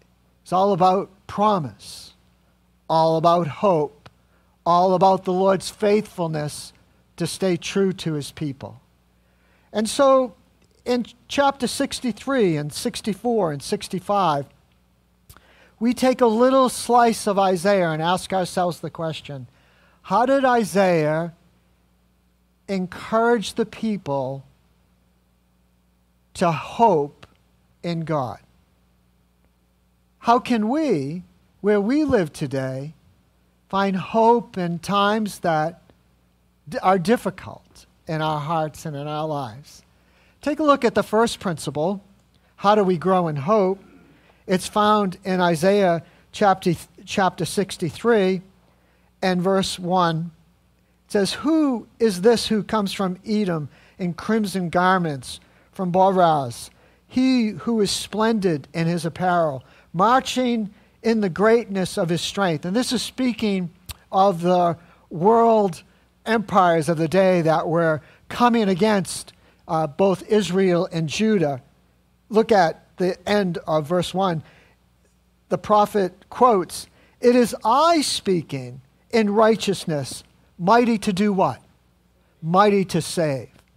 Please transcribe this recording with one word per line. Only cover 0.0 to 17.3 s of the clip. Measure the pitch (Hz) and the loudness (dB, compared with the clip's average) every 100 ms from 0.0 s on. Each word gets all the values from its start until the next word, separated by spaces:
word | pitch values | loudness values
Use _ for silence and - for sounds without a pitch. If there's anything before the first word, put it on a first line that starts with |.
| _ _ _ _ | _ _ _ _
is | - | -4
all | 180 202 | 0 2
about | 175 185 190 156 _ - | 4 4 2 -2 _ -10
promise, | - 214 190 131 - - - - _ _ _ _ _ _ _ - | -2 0 0 -4 -12 -20 -20 -20 _ _ _ _ _ _ _ -2
all | 160 160 160 | 0 2 2
about | 170 175 151 | 4 2 0
hope, | - 208 160 147 - - _ _ _ _ _ 170 | 0 2 2 0 -8 -20 _ _ _ _ _ 0
all | 175 185 | 2 4
about | 180 190 190 | 4 4 2
the | 190 | 0
Lord's | 180 190 190 - | 0 2 0 -4
faithfulness | - 208 214 202 - 165 156 147 - - - _ _ _ - | -4 0 0 -2 -6 -6 -6 -8 -10 -18 -20 _ _ _ -8
to | 160 | -8
stay | - 190 170 | -4 -2 -2
true | - 196 190 | -2 -2 -2
to | 185 165 | -2 -6
his | 147 135 | -6 -8
people. | - 151 131 107 117 _ _ _ _ _ _ _ _ _ | -10 -10 -10 -14 -18 _ _ _ _ _ _ _ _ _
And | 208 220 | -4 -2
so | - 269 262 254 - _ _ _ _ | 2 4 4 2 -8 _ _ _ _
in | - 247 - - - | -4 -2 -4 -14 -6
chapter | 285 277 277 240 | 0 0 0 -4
sixty-three | - 269 - 247 196 262 269 190 151 | -4 -6 -4 -6 -6 -4 0 0 0
and | 147 | -4
sixty-four | - 247 - 220 185 247 226 170 | -6 -8 -6 -6 -4 -2 -2 -2
and | 143 | -4
sixty-five, | - 208 - 185 - 202 175 143 139 _ _ _ _ _ _ _ - - _ _ _ - | -6 -8 -6 -8 -2 0 2 0 -4 _ _ _ _ _ _ _ -20 -20 _ _ _ -4
we | 233 | -2
take | 247 254 254 | 2 0 4
a | 240 | 2
little | 220 254 269 254 | 4 4 4 2
slice | - - 240 233 - | 0 2 4 4 2
of | 214 | -2